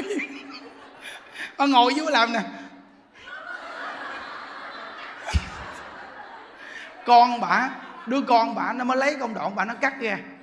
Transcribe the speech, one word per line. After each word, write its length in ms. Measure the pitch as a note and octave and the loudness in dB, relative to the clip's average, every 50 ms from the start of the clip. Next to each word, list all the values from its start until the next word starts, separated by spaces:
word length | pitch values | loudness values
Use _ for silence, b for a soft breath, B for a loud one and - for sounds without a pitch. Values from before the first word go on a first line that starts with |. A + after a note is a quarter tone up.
| - - G#4 - - - C#4 - - - - - - - - - - - - - B B B B B - B B B B B | 0 0 -2 -4 -4 -6 -8 -12 -14 -14 -14 -16 -16 -18 -18 -20 -20 -20 -18 -18 B B B B B -16 B B B B B
Bà 100 | - C4+ | 2 4
ngồi 280 | C#4+ C4+ B3 A#3+ B3 C4+ | 6 8 8 8 8 6
dưới 120 | D4 D#4 | 2 2
bà 40 | D#4+ | 2
làm 220 | D4 A#3+ A3+ A#3 A#3 | 4 4 4 4 2
nè. 80 | A3+ G3 - - - - - - - - - - - - _ - - - - - - - - - - - - - - - - - - - - - - - - - - - - - - - - - - - - - - - - - - - - - - - - - - - - - - - - - - - - - - - - - - - - - - B B B B B B B - - | 0 -2 -4 -6 -12 -14 -16 -18 -20 -20 -20 -20 -20 -20 _ -20 -20 -18 -16 -14 -12 -12 -12 -12 -12 -12 -12 -12 -10 -10 -10 -10 -10 -10 -10 -10 -10 -10 -12 -12 -12 -12 -12 -14 -14 -14 -12 -12 -12 -14 -14 -14 -14 -14 -14 -14 -12 -4 0 0 0 0 -2 -10 -12 -12 -12 -12 -14 -14 -14 -16 -16 -16 -16 -16 -16 -16 -16 -16 -18 -18 -18 -20 -18 B B B B B B B -4 4
Con 340 | - A#3+ A#3 A#3+ B3 A#3+ A#3 | 8 10 10 10 10 6 2
bả, 280 | G#3 F3 F3+ G#3 B3 C4 B3+ - - - - - - | 2 2 2 2 2 0 -4 -8 -12 -14 -16 -12 -6
đứa 140 | - B3 C#4 C#4 - | -2 0 0 4 6
con 260 | B3 A#3 A3+ A3+ A3 | 6 6 4 4 0
bả 180 | G3 F3+ F#3 A3+ | -2 -2 -2 -2
nó 120 | A#3+ B3+ | -2 0
mới 120 | B3 B3+ | 0 2
lấy 200 | C4 C4 C#4+ D4+ C#4 | 2 2 2 2 0
công 140 | C4+ A#3 A3 | -2 -6 -4
đoạn 220 | F#3 C#3+ F3+ G3+ | -4 -4 -4 -2
bả 80 | G3+ F#3 | -2 -2
nó 100 | G#3+ A#3 | -2 -2
cắt 200 | A#3 - C#4 C4+ C4+ | 0 -2 -2 0 -2
ra. 180 | A#3 A3 G3+ F#3 - - - - | -2 -2 -4 -4 -6 -10 -16 -20